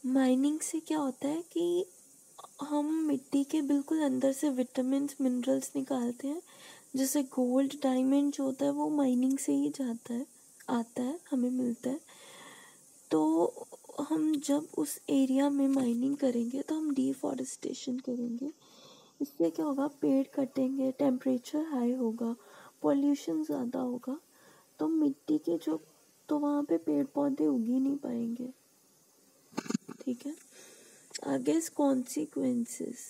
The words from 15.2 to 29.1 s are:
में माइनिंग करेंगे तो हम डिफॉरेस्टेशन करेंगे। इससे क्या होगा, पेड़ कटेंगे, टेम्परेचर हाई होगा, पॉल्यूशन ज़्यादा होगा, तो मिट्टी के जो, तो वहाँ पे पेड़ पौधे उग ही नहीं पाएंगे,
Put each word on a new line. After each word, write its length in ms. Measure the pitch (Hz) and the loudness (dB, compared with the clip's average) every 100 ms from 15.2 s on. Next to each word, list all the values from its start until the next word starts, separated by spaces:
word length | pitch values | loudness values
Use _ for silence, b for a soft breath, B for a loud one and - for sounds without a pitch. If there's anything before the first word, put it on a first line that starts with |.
| 269 262 285 | 4 4 2
में 160 | 277 269 | 2 2
माइनिंग 480 | 269 247 233 269 285 | 2 2 0 0 0
करेंगे 460 | 269 240 233 269 | 0 0 -2 -4
तो 120 | - | -4
हम 200 | 311 311 | -2 0
डिफॉरेस्टेशन 1040 | 269 262 269 285 262 262 - - 262 - 247 | 0 0 0 -4 -4 -6 -6 -8 -6 -6 -6
करेंगे। 520 | 254 247 240 233 285 - B B B B B _ | -4 -4 -4 -6 -8 -10 B B B B B _
इससे 280 | 277 - 330 | -8 0 0
क्या 160 | 160 302 | 2 -2
होगा, 200 | 269 285 | 0 -2
पेड़ 400 | - 294 269 269 | 0 2 4 2
कटेंगे, 560 | - 262 - 262 269 262 | -2 -2 0 0 0 -2
टेम्परेचर 720 | - 285 254 262 247 - 302 320 | 2 2 2 0 -2 -2 -4 -2
हाई 200 | 277 240 | 0 0
होगा, 420 | 254 226 226 233 240 B B B _ | 2 0 0 -4 -4 B B B _
पॉल्यूशन 600 | 302 285 285 285 - 320 | 2 4 2 2 0 -2
ज़्यादा 340 | 311 285 240 262 | -2 -2 -2 -4
होगा, 400 | 254 240 - 294 _ b b b b - | -4 -4 -6 -10 _ b b b b -4
तो 80 | 311 | 0
मिट्टी 500 | 320 294 269 - 302 | 2 2 0 -2 0
के 180 | 320 339 | 0 -2
जो, 220 | - 311 - _ _ _ - | -2 -4 -6 _ _ _ -2
तो 100 | 302 | 0
वहाँ 240 | 294 294 | 2 0
पे 140 | 285 330 | 0 0
पेड़ 260 | 320 294 277 | 2 0 0
पौधे 320 | 285 285 269 311 | 0 0 2 2
उग 180 | 262 | 2
ही 160 | 226 254 | 2 0
नहीं 160 | 269 285 | 0 -2
पाएंगे, 560 | 262 240 233 240 247 - _ _ _ _ _ | -4 -4 -4 -6 -8 -12 _ _ _ _ _